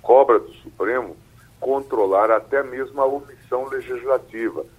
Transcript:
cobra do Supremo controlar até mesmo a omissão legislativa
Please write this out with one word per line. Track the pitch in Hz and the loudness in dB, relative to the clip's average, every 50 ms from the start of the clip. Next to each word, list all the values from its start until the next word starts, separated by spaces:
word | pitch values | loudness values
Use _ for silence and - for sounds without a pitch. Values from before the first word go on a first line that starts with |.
cobra | _ - 120 131 139 127 117 104 | _ 6 6 6 8 6 4 2
do | - - - | 0 -4 -20
Supremo | - - - - - 92 104 120 127 120 95 78 - - _ _ - - _ _ _ | -20 -20 -20 -10 -6 -4 -4 -2 -4 -6 -8 -14 -18 -20 _ _ -20 -20 _ _ _
controlar | - 127 135 139 135 135 - 113 104 95 95 95 107 110 | -4 -2 -2 -2 -4 -4 -2 0 0 2 4 2 4 4
até | 113 107 107 - 135 139 139 | 2 0 0 -2 -4 -2 -2
mesmo | 127 123 127 135 131 135 143 | -4 -6 -8 -10 -8 -4 -2
a | 135 | 0
omissão | 135 139 143 143 - - - - - 123 127 131 135 | 0 0 -4 -8 -14 -20 -20 -10 -6 -6 -4 -4 -6
legislativa | 131 131 120 123 127 120 120 135 135 123 123 - - 110 113 107 90 73 67 - _ | -8 -10 -8 -8 -10 -8 -2 -2 -2 -2 -2 -8 -10 -6 -6 -6 -6 -8 -12 -12 _